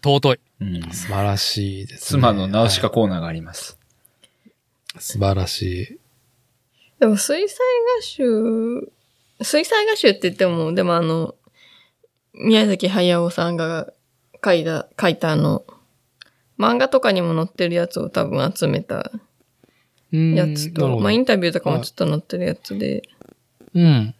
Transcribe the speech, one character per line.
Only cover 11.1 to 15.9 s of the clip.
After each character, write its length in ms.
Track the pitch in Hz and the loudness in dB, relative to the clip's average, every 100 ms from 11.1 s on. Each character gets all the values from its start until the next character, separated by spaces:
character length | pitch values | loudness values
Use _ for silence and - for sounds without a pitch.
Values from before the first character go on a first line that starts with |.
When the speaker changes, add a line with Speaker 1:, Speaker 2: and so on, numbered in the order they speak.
| 165 160 - _ _ _ _ _ _ _ _ _ | 0 -4 -8 _ _ _ _ _ _ _ _ _
Speaker 3:
宮 320 | - - 220 214 | -6 2 4 4
崎 220 | 190 180 | 2 0
駿 420 | 190 180 175 170 | 2 2 2 0
さ 200 | 175 170 | -2 -2
ん 60 | 170 | -2
が 340 | 160 165 - _ _ _ _ - | -4 -4 -8 _ _ _ _ -6
書 80 | - | 2
い 120 | 175 | 2
た、 240 | 160 156 - - | 2 -4 -6 -2
書 80 | 190 | 0
い 100 | 165 | 0
た 140 | 165 | 0
あ 40 | 156 | 2
の、 280 | 151 - - - _ | 2 0 -6 -20 _